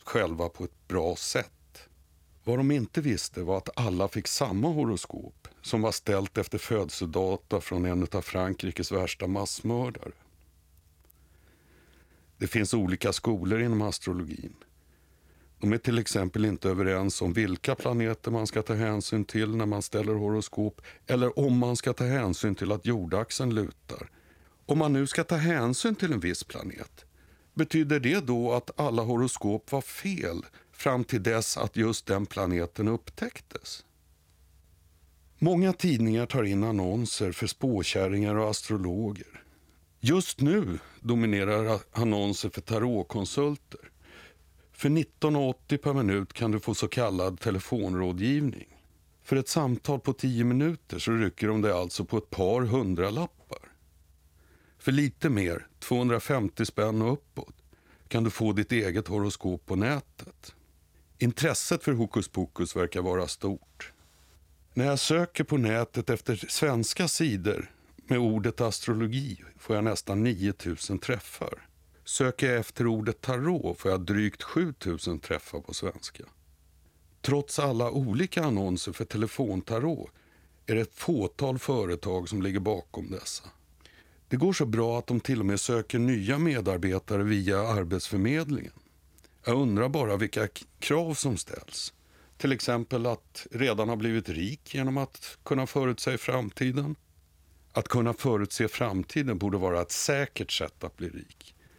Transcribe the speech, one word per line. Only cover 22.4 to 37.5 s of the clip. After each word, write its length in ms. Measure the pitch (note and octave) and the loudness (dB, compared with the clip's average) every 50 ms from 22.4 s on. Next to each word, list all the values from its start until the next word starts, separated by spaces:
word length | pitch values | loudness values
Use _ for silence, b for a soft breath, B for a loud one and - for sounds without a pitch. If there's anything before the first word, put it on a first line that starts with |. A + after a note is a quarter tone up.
| - G#2+ G2 | 0 0 0
till 160 | - - F#2 | 0 0 0
att 140 | G#2 G2+ - | 0 0 0
jordaxeln 720 | A#2+ A#2+ A2 F2 E2 F#2 G2 A2+ - - - C3+ B2 A2+ | 0 0 0 0 0 0 0 0 -2 -2 -2 0 0 2
lutar. 540 | G#2+ G2+ - - _ _ - - - - - b b b b b b b b b b b | 0 0 -2 -4 _ _ -14 -12 -12 -12 -14 b b b b b b b b b b b
Om 120 | - D3 D3+ | 2 4 4
man 160 | D#3 D3 C#3 | 4 4 4
nu 140 | C3+ C#3 C3+ | 4 2 2
ska 160 | - - E3 | 0 -2 0
ta 120 | - F3 | 0 0
hänsyn 600 | D#3 D3+ E3+ E3+ C#3+ A#2 A#2+ B2+ - - A#3 G#3+ | 2 2 2 2 4 2 2 0 2 0 0 0
till 180 | - G3+ E3+ C#3+ | 0 0 0 0
en 60 | G2+ | 0
viss 240 | E2 F2 D#2+ - - | 0 -2 -2 -4 -6
planet, 640 | - - - - - - - - - _ - - - b b b b b b b b b | -10 -10 -10 -10 -10 -10 -12 -14 -16 _ -20 -20 -20 b b b b b b b b b
betyder 460 | - D#3 - - D#3+ D#3 C#3+ D3+ C#3+ | -2 0 2 4 2 4 4 4 2
det 280 | A#2 B2 E3 G3+ D3+ B2 | 4 2 2 2 2 2
då 260 | B2 A#2 A#2+ A#2 A#2+ | 0 2 2 2 2
att 260 | B2 - - - - | 0 0 -2 -4 -2
alla 220 | D3+ C#3 A#2 A#2 | 0 2 2 2
horoskop 680 | A2+ A2+ B2 A#2 B2+ B2 - - - G#2 G#2 A2 - - | 2 2 2 2 2 2 0 0 0 0 0 0 -2 -2
var 100 | C#3 C#3 | -4 -4
fel 640 | - - - - - G3 F#3+ E3 - F2 E2+ E2+ - - B B B B | -4 -4 -10 -8 -6 -4 -4 -2 -4 -4 -4 -6 -8 -12 B B B B
fram 320 | B - - C#3+ B2+ B2 A#2+ | B -2 0 2 2 2 0
till 200 | - C3 A2 F#2 | 0 0 0 2
dess 340 | A2+ A2+ A2+ A2 - - - | 2 2 2 0 -2 -2 -2
att 180 | - G#2+ - | -2 -2 0
just 300 | A2+ A2 A2+ G#2+ - - | 2 2 2 2 -2 -2
den 200 | - G2 G2 G#2 | -2 -2 0 -2
planeten 640 | - - G2+ G2 F2+ F2+ E2+ E2+ E2+ - - G#2+ G#2+ | -2 -4 -2 -2 0 0 0 -2 -2 -2 -2 0 0
upptäcktes? 960 | A#2 - - - - - A#3 B3 - - - - - - - - - - - _ _ _ _ _ _ _ _ _ _ _ - _ _ - _ _ _ _ _ - _ _ _ - _ _ _ - _ - | 0 0 -4 -8 -10 -8 -8 -8 -8 -12 -18 -16 -16 -14 -12 -12 -14 -14 -16 _ _ _ _ _ _ _ _ _ _ _ -20 _ _ -20 _ _ _ _ _ -20 _ _ _ -20 _ _ _ -14 _ 0
Många 340 | D3+ E3+ F3+ E3+ F#3+ F#3+ F3+ | 2 4 6 6 4 4 2
tidningar 520 | - - F3+ C#3+ A2+ A2+ A2 A2 A2+ A#2+ | 2 2 2 4 4 4 4 4 2 0
tar 180 | - - C3 A2 | 0 0 0 2
in 200 | G2+ G2 G2 G#2 | 2 2 2 2
annonser 680 | A#2 A2 G2 F#2 F2+ G2 A#2+ A#2+ - - - G#2+ F#2 | 2 2 2 2 2 0 0 -2 -2 -2 -2 -2 -2
för 160 | E2 - A#2 | -2 -2 -4
spåkärringar 880 | G#2 | -4